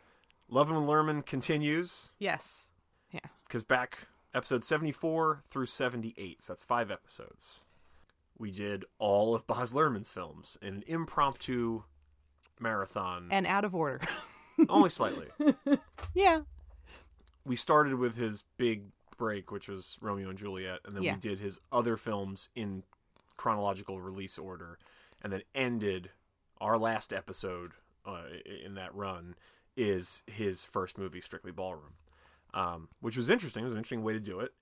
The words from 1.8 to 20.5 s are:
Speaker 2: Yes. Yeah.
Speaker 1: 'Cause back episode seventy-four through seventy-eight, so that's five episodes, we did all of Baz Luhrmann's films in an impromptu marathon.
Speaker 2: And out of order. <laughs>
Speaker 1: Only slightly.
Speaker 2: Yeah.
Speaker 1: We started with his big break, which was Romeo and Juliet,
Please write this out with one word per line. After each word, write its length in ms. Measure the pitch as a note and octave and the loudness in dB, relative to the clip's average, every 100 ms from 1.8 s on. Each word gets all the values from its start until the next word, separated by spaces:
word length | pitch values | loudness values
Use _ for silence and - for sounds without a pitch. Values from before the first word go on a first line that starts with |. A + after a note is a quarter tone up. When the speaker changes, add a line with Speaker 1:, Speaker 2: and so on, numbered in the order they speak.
| F3 - - - | 0 -6 -10 -6
Speaker 2:
Yes. 520 | G3 - - - - _ _ _ _ | -4 -2 -4 -8 -12 _ _ _ _
Yeah. 80 | - - - - | -12 -12 -16 -8
Speaker 1:
'Cause 140 | A#2+ | -4
back 460 | - B2+ B2+ - - _ _ | 2 2 2 -8 -18 _ _
episode 300 | B2+ - B2 | -4 0 0
seventy-four 800 | - D#3 D#3 - E3 D#3+ D#3+ D3 - | 2 0 0 -2 0 4 4 2 -4
through 160 | C#3 B2+ | -4 -2
seventy-eight, 760 | - B2+ A#2+ A2+ - F#2+ - | 0 0 0 -6 -6 -10 -10
so 100 | - | -12
that's 100 | F2+ | -8
five 280 | - A#2+ G#2+ | 0 0 0
episodes, 720 | F#2 - - - - - - _ _ - - _ _ _ - | -4 -10 -18 -18 -16 -16 -16 _ _ -20 -20 _ _ _ -10
we 140 | A2 | -8
did 340 | F#2+ G2+ G2 - - | -6 -4 -4 -8 0
all 360 | G#2+ G2+ A2 A2+ | 4 6 6 2
of 100 | - | 0
Baz 260 | A#2+ B2 | -2 0
Luhrmann's 360 | C3 D#3 G#2+ G#2 | 4 4 2 -6
films 480 | F#2 E2 D#2 - - | -10 -10 -12 -16 -12
in 140 | G2 G2 | -8 -8
an 80 | G#2 | -4
impromptu 960 | E3 D#3+ - C#3 B2 - B2 A#2 A2+ - - _ _ _ _ _ - | -4 -2 2 2 0 -2 0 0 -2 -8 -20 _ _ _ _ _ -6
marathon. 680 | A#2 G#2+ F#2+ G#2+ F#2 F2+ F2 | -2 0 -2 -4 -4 -4 -2
Speaker 2:
And 160 | G3 F3 | 0 2
out 180 | G3 | 2
of 80 | G#3 | 0
order. 260 | F3+ D3 B2+ - - - | 0 -2 -2 -4 -6 -10
<laughs> 340 | - - - - | -18 0 4 8
Speaker 1:
Only 220 | F#3+ F#3+ | 8 8
slightly. 380 | - G#2+ F#2 D#2 - D4 - C#4 C#4+ - - - | 6 0 -2 -6 2 4 4 4 2 2 -12 -4
Speaker 2:
Yeah. 280 | F4 G4 D#4+ - - - - - - - _ - _ | 4 6 6 0 -14 -20 -20 -20 -20 -20 _ -20 _
Speaker 1:
We 100 | C3+ A#2+ | -4 0
started 380 | - D3+ C#3+ | 6 8 6
with 220 | C3 B2 A2+ | 4 2 2
his 260 | A2+ G#2 - - | -2 -4 -10 0
big 280 | B2 G#2+ G2+ - _ - | 2 2 -4 -20 _ -4
break, 360 | A2+ G2+ F2+ | -2 -2 -6
which 160 | G2+ - | -8 -6
was 280 | F#2+ - - | -8 -8 -6
Romeo 280 | G#2+ G2 F#2+ | -4 -2 -4
and 80 | F#2+ | -6
Juliet, 420 | G#2 | -6